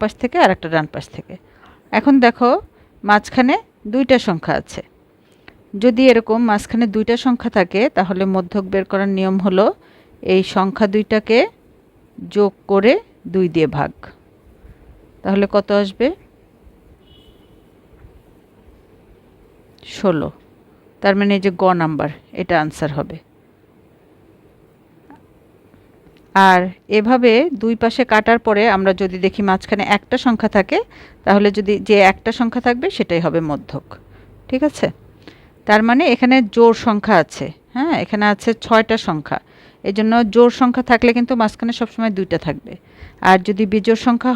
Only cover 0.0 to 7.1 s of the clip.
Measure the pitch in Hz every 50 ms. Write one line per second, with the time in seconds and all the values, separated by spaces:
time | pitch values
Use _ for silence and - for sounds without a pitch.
0 | 214 214 - - - 247 - 349 320 202 185 - - 160 160 160 151 147 - -
1 | 143 - - - - - - - _ _ _ _ _ - - _ _ _ - 214
2 | 220 277 277 277 240 233 233 - 247 240 269 392 - - _ _ _ _ _ _
3 | - 202 208 214 214 - - 254 254 254 311 440 453 _ _ _ - 208 208 262
4 | 269 - 262 240 - - 175 165 - - 156 - 151 - - - - _ _ _
5 | _ _ _ _ _ _ _ _ _ - - _ _ _ - 196 214 247 226 226
6 | 262 262 240 233 220 - 220 226 240 226 208 208 - - - 226 240 214 190 220
7 | 220 -